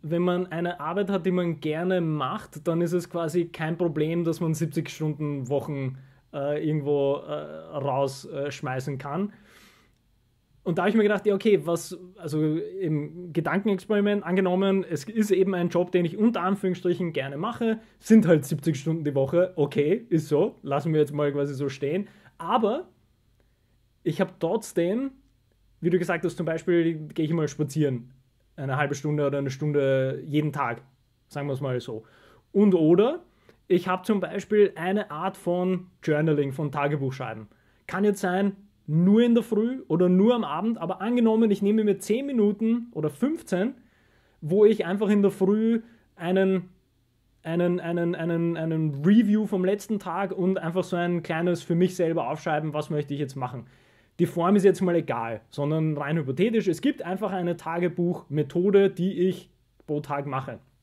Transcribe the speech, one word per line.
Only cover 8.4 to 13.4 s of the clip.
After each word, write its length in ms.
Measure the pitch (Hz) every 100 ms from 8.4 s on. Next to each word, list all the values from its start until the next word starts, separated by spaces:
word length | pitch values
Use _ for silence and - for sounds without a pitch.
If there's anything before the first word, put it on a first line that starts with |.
| 143 135 143 131 135 139
kann. 340 | 139 151 202 - - - - _ _ _ _ _ _ _ _ _
Und 140 | - 170
da 60 |
hab 60 | 196
ich 60 | 220
mir 80 |
gedacht, 220 | 208 202 208
ja, 80 |
okay, 280 | 196 220 196 151
was, 320 | 170 - 180 180 -
also 260 | 170 151 156 156
im 760 | 170 185 180 156 151 165 180
Gedankenexperiment 920 | 160